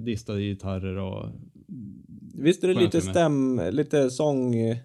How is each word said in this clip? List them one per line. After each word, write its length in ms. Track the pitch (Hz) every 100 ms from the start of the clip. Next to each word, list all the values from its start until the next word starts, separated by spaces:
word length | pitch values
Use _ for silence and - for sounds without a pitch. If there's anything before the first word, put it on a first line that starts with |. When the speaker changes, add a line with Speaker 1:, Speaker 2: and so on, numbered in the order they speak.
| 113
Speaker 1:
distade 360 | 110 - 101
gitarrer 540 | 101 95 98 95 95 92
och 340 | 95 104 110 - - - - 127 101 - - - -
Speaker 2:
Visst 300 | - 143 175
är 40 | 180
det 60 | 185
Speaker 1:
skönt 180 | 175
Speaker 2:
lite 120 | 170 131
Speaker 1:
med. 100 | 175
Speaker 2:
stäm-, 560 | 160 139 131 123 85
lite 380 | 127 143 147 131
sång, 460 | 123 151 139 127 117 113 117